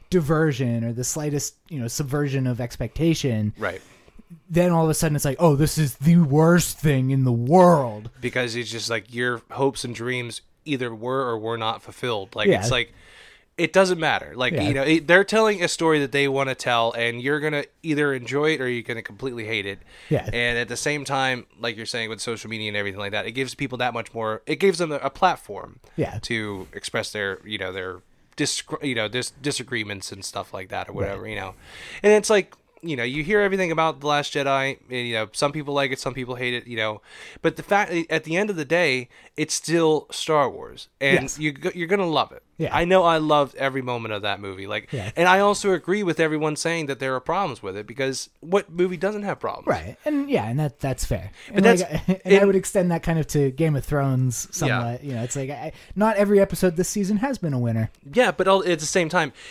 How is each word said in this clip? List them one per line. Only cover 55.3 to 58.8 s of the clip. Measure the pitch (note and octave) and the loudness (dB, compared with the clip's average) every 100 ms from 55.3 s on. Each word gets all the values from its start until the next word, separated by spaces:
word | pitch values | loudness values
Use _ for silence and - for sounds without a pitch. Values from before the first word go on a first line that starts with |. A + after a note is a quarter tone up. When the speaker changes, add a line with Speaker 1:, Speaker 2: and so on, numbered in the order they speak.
| C#3+ | -6
Speaker 1:
like, | C3+ | -6
I, | C#3 D3+ - - F#3 | -8 -10 -12 -10 0
not | A3 G3+ | 2 4
every | G3+ G3+ | 4 6
episode | G3 F3+ F#3 E3+ | 4 4 2 2
this | F3+ | -2
season | G#3 F#3+ G#3 | -2 0 0
has | C#4 B3 | 0 -2
been | E3 | -2
a | B2+ | 0
winner. | A#2+ A2+ A2 - C#3 | 0 0 -2 -6 -2
Speaker 2:
Yeah, | G3+ A#3 | 2 2
but | - F#3 | 2 4
all, | G3 F3+ | 4 4
at | |
the | E3 | 0